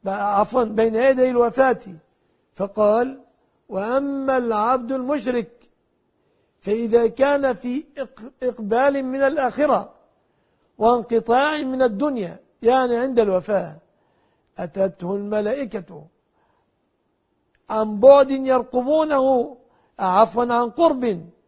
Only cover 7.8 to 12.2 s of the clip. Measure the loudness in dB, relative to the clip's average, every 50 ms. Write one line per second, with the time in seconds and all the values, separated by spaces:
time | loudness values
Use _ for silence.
7.8 | -8 _ _ -12 -12 -12 -12 -20 -20 -20 _ _ -6 -6 -6 -6 -4 -2 0 2
8.8 | 2 2 0 0 -4 -4 -2 0 0 0 0 0 -2 -2 0 0 0 2 2 0
9.8 | -2 -8 _ _ _ _ _ _ _ _ _ _ _ _ _ _ _ _ _ 0
10.8 | 2 2 2 2 0 -2 -2 -2 0 2 2 2 2 0 -2 -4 -4 -6 -2 0
11.8 | 0 0 0 -2 -2 -2 -2 -4